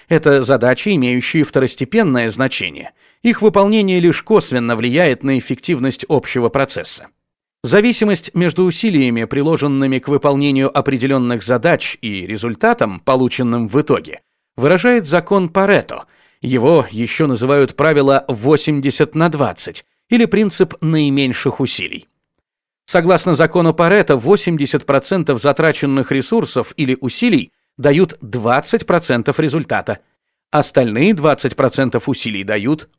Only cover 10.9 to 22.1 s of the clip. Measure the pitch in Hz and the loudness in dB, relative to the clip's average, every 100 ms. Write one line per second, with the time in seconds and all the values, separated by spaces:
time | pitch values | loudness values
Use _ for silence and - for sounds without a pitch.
10.9 | 135 135 135 123 117 113 123 165 147 - | -2 0 0 0 -2 -2 0 0 -2 -4
11.9 | - 113 98 87 107 117 110 226 233 113 | -10 -8 -8 -8 -8 -6 -2 0 0 -2
12.9 | 92 - 131 123 - 123 120 110 120 151 | -4 -2 0 0 -2 -2 -2 -2 -2 0
13.9 | 120 78 76 _ _ _ - 135 180 240 | -2 -4 -16 _ _ _ -2 0 2 2
14.9 | 240 156 170 170 196 175 190 196 180 - | 2 2 -2 0 0 0 0 2 2 0
15.9 | - - _ _ _ 127 127 127 165 117 | -10 -16 _ _ _ -4 0 4 2 2
16.9 | 107 117 - 156 120 127 143 131 - 147 | -4 -6 -2 -2 0 0 2 2 0 0
17.9 | 147 135 135 135 120 120 151 - 147 139 | 2 2 2 0 -4 2 2 2 -2 -2
18.9 | - 151 156 170 151 120 85 - - - | 0 -2 0 0 0 -2 -4 -10 -14 -18
19.9 | _ - 240 233 202 208 - 190 - 156 | _ -2 2 2 2 0 0 -2 0 -2
20.9 | 160 147 139 135 120 139 - 131 - 90 | 0 2 2 0 -2 -4 -2 -4 -4 -8
21.9 | - - | -10 -16